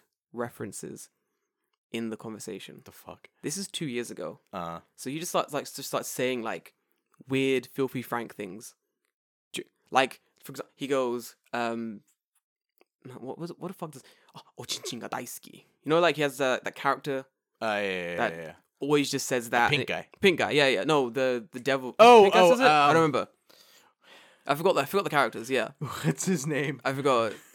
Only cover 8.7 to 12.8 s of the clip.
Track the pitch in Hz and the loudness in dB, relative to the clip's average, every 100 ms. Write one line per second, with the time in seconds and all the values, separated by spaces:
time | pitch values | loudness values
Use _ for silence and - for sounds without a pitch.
8.7 | - _ _ _ _ _ _ _ - - | -20 _ _ _ _ _ _ _ -14 -14
9.7 | _ - 127 135 - _ _ - 135 - | _ -4 0 0 -2 _ _ -18 -14 -14
10.7 | - 135 139 123 120 117 - _ 120 120 | -10 -4 -2 -2 -4 -10 -20 _ -4 -4
11.7 | 117 113 104 _ _ _ _ _ _ _ | -4 -8 -12 _ _ _ _ _ _ _
12.7 | _ | _